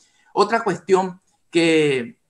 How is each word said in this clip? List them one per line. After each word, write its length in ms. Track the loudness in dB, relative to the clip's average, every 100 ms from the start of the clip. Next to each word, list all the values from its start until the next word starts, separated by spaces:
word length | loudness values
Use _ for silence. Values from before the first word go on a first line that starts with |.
| _ _ _
Otra 300 | -2 0 0
cuestión 580 | -2 -6 0 0 0 -8 _ _ _
que, 720 | 0 2 2 2 0 -6 -12 _